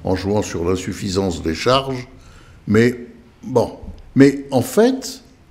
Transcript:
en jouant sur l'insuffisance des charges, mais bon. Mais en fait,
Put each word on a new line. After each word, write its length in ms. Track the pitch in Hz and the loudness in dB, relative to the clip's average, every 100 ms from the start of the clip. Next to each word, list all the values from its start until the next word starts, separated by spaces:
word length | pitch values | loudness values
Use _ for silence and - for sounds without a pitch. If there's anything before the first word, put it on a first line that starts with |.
en 120 | 90 90 | -4 -2
jouant 260 | 95 104 | -2 -2
sur 280 | - 85 85 | -2 -4 -2
l'insuffisance 720 | 92 104 90 101 92 98 76 | -2 -4 -8 -4 -2 -2 -2
des 140 | 82 80 | -4 -2
charges, 540 | 120 135 131 127 - - - - - - - | 0 0 -2 -10 -12 -20 -20 -20 -20 -16 0
mais 400 | 107 120 - - - - _ | 4 4 0 -14 -20 -20 _
bon. 300 | 113 123 85 - - - - 127 | -2 0 0 -6 -16 -16 -4 6
Mais 300 | 139 135 - | 6 6 -2
en 100 | 131 | -2
fait, 600 | - 202 240 262 - - - _ _ | 0 2 2 2 -8 -16 -20 _ _